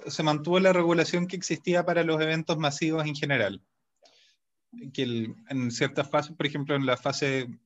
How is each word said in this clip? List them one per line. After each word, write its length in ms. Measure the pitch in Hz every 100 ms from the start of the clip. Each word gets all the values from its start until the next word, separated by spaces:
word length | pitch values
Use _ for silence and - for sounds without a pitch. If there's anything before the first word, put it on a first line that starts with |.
| 147
se 140 | 160
mantuvo 360 | 156 151 156 180
la 120 | 190
regulación 560 | 180 170 170 156 175 180
que 80 | 185
existía 500 | - 160 - 175 175
para 180 | 170
los 180 | 165 156
eventos 360 | 156 160 160 160
masivos 480 | 147 143 160 160 151
en 80 | 147
general. 460 | 143 135 98 98 _ _ _ _ _ _ _ _ _ _ _ 240 143
Que 100 | 139
el, 320 | 127 117 110 - -
en 200 | 135 123
ciertas 380 | 113 139 151 139
fases, 260 | 147 147 -
por 100 | 147
ejemplo, 300 | 147 143 143
en 100 | 131
la 120 | 123
fase, 520 | 139 139 143 135 120 113